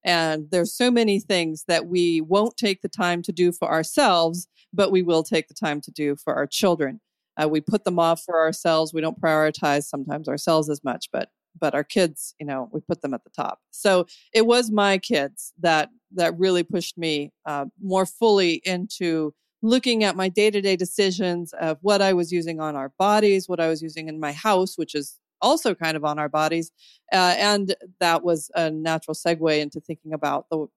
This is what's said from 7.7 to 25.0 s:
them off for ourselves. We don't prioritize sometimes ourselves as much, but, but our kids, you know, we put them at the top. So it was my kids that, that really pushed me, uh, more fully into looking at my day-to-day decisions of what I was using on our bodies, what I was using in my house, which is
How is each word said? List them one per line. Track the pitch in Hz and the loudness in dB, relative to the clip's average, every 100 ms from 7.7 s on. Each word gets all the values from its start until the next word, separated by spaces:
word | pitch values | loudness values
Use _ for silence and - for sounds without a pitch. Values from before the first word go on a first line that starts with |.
| 208 | -2
them | - 175 | 0 2
off | 165 165 | 2 2
for | - 165 | 0 2
ourselves. | 160 160 170 160 160 160 | 2 0 2 2 0 -2
We | |
don't | 160 - | -4 -2
prioritize | 165 156 156 151 156 143 | 0 2 2 0 0 0
sometimes | 147 143 139 147 151 | -2 -8 -6 -6 -6
ourselves | 147 - 160 151 | -4 2 2 0
as | 147 | -4
much, | 135 117 - | -6 -8 -6
but, | - - _ _ - | -8 -8 _ _ -4
but | 151 131 | -2 -2
our | |
kids, | 147 220 175 147 - _ | -2 0 0 -2 -16 _
you | 147 | -8
know, | 135 120 | -6 -6
we | 151 | -10
put | - 165 | -6 -6
them | 143 | -4
at | 123 | -8
the | _ | _
top. | - - - _ | -8 -8 -8 _
So | - 202 185 175 - _ | -2 2 2 0 -10 _
it | 226 226 | 2 4
was | 240 233 | 4 2
my | 214 202 190 | 2 2 2
kids | - 151 139 - - _ | 0 -2 -2 -8 -18 _
that, | 170 156 151 _ _ 185 | 2 2 0 _ _ -2
that | 170 170 | 0 2
really | 190 180 | 2 2
pushed | 170 185 - - | 0 -4 -6 -6
me, | 165 147 147 _ 156 | -2 -2 -4 _ -8
uh, | 143 139 _ | -6 -8 _
more | 196 185 190 | -2 0 0
fully | - 226 202 175 165 185 | 2 4 4 4 0 -2
into | 180 185 - 175 160 156 _ _ _ | -4 -6 -4 -2 0 -2 _ _ _
looking | 220 247 254 226 | 2 2 2 2
at | 208 180 | 0 0
my | 190 | -2
day-to-day | 180 214 202 196 185 | 2 2 2 0 0
decisions | 180 - 196 185 185 175 170 | -2 0 0 0 -2 -2 -6
of | - 165 156 | -6 -4 -2
what | 185 202 | 2 4
I | 196 | 4
was | 185 170 | 2 0
using | 175 165 160 | -2 -4 -6
on | 156 143 | -6 -6
our | 139 _ | -8 _
bodies, | 196 208 214 190 185 | 2 4 4 2 0
what | 175 | -2
I | 165 | 0
was | 160 | -2
using | 160 156 160 | -6 -10 -10
in | 156 | -6
my | 151 | -6
house, | 147 220 190 190 - | -4 0 2 0 -4
which | 156 | -6
is | 151 | -6